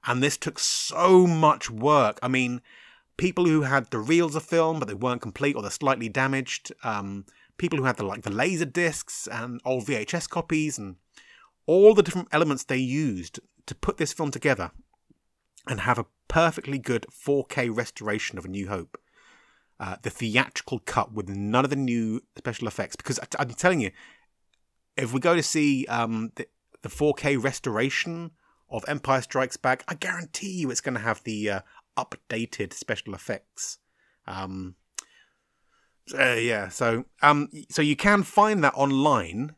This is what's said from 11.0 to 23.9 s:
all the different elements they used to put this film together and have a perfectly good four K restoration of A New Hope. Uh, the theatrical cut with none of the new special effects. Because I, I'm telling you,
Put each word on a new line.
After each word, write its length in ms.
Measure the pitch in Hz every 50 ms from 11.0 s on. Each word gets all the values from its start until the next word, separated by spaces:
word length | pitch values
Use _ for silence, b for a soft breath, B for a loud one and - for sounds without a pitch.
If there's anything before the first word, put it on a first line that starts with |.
| _ _ b b b b b b b b b b _
all 280 | - 156 185 202 214 220
the 80 | 202 202
different 260 | - 160 180 175 - -
elements 320 | 147 170 156 143 127 -
they 120 | _ 139
used 640 | 127 131 123 127 147 156 139 104 92 85 82 _ - _ _ _ _ _
to 80 | - -
put 220 | _ - - -
this 160 | - 160 143 -
film 180 | - 165 147
together 420 | 131 135 - 151 135 - - - _ - - _ _ _ _ _ _ _ _ _ _ _ _ _ _ - _ -
and 120 | 131 104
have 180 | - - 123 120
a 80 | 113 _ _ _ _
perfectly 520 | _ - 160 165 165 160 - - - 139 139
good 280 | 117 - 123 113 - -
four 360 | _ - - - 143 143 131
K 220 | _ - - 127 120
restoration 680 | 110 110 117 - - - 110 107 104 110 - - - 92
of 60 | 90
A 40 | 92
New 200 | 92 101 98 92
Hope. 300 | 101 92 82 _ _ - b b b b b b b b b b b b b b b b
Uh, 180 | - - 95 - -
the 80 | 120
theatrical 680 | - - 123 113 107 123 135 - _ - - - - 117
cut 320 | _ - - 120 104 - 110
with 160 | 107 98 87
none 360 | 98 98 101 104 110 123 131
of 60 | 139
the 60 | 147
new 440 | 139 139 127 120 120 113 110 110 120 - _ _
special 320 | - - - 113 - - 110
effects. 280 | - - 104 - -
Because 220 | - - - 104 -
I, 60 | - - - -
I'm 120 | 143 123
telling 300 | 120 - - 180 185 160
you, 100 | 117 95